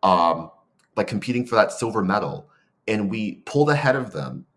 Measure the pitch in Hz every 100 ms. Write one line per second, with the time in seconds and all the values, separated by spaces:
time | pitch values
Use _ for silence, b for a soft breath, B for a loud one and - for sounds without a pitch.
0 | 95 90 85 82 80 _ _ _ _ -
1 | 104 107 - 123 120 113 - - 117 110
2 | 95 101 - - - b b b - 107
3 | 101 110 107 - - 143 147 143 139 131
4 | 117 80 67 64 -